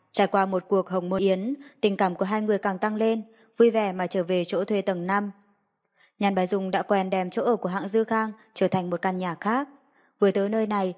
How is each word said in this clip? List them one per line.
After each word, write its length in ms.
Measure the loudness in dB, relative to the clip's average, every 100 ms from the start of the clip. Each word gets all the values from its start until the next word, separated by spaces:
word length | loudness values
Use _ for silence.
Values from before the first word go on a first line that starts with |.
| _
Trải 140 | 0 2
qua 200 | 4 2
một 180 | 0 2
cuộc 200 | 0 2
hồng 200 | -2 -2
môn 120 | 0
yến, 340 | 2 2 -2 -6 -10 -2
tình 160 | -2 2
cảm 180 | 0
của 100 | 0
hai 180 | -2 0
người 160 | 0 0
càng 200 | 0 -2
tăng 160 | -2
lên, 280 | 0 0 0 -4 _ _ 4
vui 140 | 4
vẻ 220 | 4 0
mà 140 | -2 -2
trở 160 | -2
về 220 | 0 0
chỗ 200 | 0 -2
thuê 180 | 0 -2
tầng 240 | 0 -2 0
năm. 240 | -2 -2 -10 _ _ _ _ _ _ _ -2
Nhan 160 | 0
Bá 120 | 0 0
Dung 240 | 0 0
đã 120 | -2
quen 280 | 0 0 0
đem 200 | -2 -2
chỗ 120 | -2
ở 140 | 0 0
của 120 | 0
Hạng 200 | -4 -2
Dư 160 | -2
Khang 280 | 0 0 -2 -8 _
trở 140 | -2 0
thành 220 | 0 -2
một 120 | -2
căn 160 | -2 -2
nhà 160 | -4 -4
khác. 280 | -2 -2 -2 -12 _ _ _ 0
Vừa 120 | 2
tới 180 | 2 0
nơi 180 | 0 0
này 280 | 0 -2